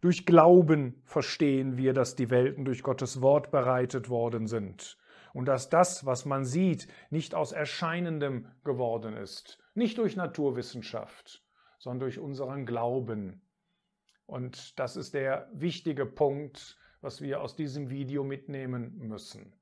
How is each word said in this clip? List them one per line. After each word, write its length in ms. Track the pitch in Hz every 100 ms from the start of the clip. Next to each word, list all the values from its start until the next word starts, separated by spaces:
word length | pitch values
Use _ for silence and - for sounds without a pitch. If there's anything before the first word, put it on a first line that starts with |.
Durch 260 | 175 175 -
Glauben 720 | 170 160 180 160 156 131 120
verstehen 720 | _ - 135 - 147 135 135 127
wir, 160 | 131
dass 220 | 131 123
die 160 | - 120
Welten 340 | 123 127 135
durch 180 | 131 127
Gottes 380 | 139 127 127 131
Wort 300 | 131 147 -
bereitet 580 | 147 123 127 127 131 117
worden 360 | 120 117 113 110
sind 520 | 113 98 95 - - _ - -
und 140 | 139 127
dass 220 | 131 127
das, 360 | 160 175 -
was 200 | 139 127
man 200 | 143 135
sieht, 440 | 131 147 190 147 - - -
nicht 240 | 156 -
aus 180 | 165 151
Erscheinendem 960 | - 147 - 165 170 175 156 143 127 120 _
geworden 520 | - 123 120 113 110 110
ist, 420 | 101 - - - _
nicht 240 | - 233 226
durch 180 | 220 196
Naturwissenschaft, 1300 | 175 - 143 123 117 123 107 113 107 - - - _ _ _ _
sondern 220 | - 123
durch 180 | 131 123
unseren 480 | 156 135 135 139 123
Glauben. 760 | 120 117 131 120 110 98 95 _ _ _ _ _ _ _ _ _
Und 520 | 131 127 127 - -
das 180 | 127 -
ist 180 | 131
der 340 | 143 135 135 -
wichtige 540 | - 165 - - 143 131
Punkt, 680 | - 147 139 147 139 - - _ _
was 220 | 143 -
wir 180 | 143 139
aus 160 | 135 -
diesem 320 | 151 135 139
Video 360 | 135 135 143
mitnehmen 760 | 139 135 - 139 131 123 120 214
müssen. 560 | 117 107 - 104 95 _